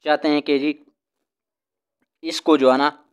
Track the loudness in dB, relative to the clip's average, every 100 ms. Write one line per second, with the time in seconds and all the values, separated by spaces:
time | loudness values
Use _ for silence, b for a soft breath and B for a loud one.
0 | -2 -2 0 -2 -2 -2 -2 -8 _ _
1 | _ _ _ _ _ _ _ _ _ _
2 | _ _ -12 -6 0 4 4 2 0 -4
3 | _